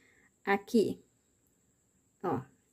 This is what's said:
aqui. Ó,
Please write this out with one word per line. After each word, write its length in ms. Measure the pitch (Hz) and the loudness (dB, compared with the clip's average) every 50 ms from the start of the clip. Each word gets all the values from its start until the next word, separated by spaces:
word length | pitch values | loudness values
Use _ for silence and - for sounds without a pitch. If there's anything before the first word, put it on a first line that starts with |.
| - _ _ - - _ _ _ | -20 _ _ -20 -20 _ _ _
aqui. 560 | - 196 196 202 - - - 220 180 131 - - - _ _ _ _ _ _ _ _ _ _ _ _ _ _ _ _ _ _ _ _ _ _ - | -2 -2 -2 -2 -2 0 2 2 2 2 -2 -8 -14 _ _ _ _ _ _ _ _ _ _ _ _ _ _ _ _ _ _ _ _ _ _ -6
Ó, 180 | - 175 131 127 - - - _ _ _ | -4 -4 -4 -4 -6 -10 -20 _ _ _